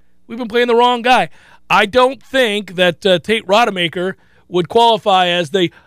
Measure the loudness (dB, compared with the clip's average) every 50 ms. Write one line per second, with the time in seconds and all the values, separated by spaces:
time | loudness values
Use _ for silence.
0 | _ -20 -20 -20 -20 -16 -12 -12 -4 0 0 2 2 2 2 2 2 2 0 0
1 | -2 -2 0 0 -2 -4 -8 -16 -20 -20 -20 -18 -6 -2 0 0 0 2 2 2
2 | 2 2 0 -4 -10 -6 -2 0 0 0 -2 -4 -8 -8 -4 0 0 0 0 0
3 | 0 0 0 0 0 -2 -4 -4 -2 0 0 2 2 0 -2 -4 -4 -6 -4 -6
4 | -6 -6 -6 -10 _ _ _ _ _ -6 -4 -4 -2 0 2 2 4 4 2 0
5 | 0 0 2 2 2 2 0 -2 -2 -2 -2 -2 -2 -2 -4 -8 _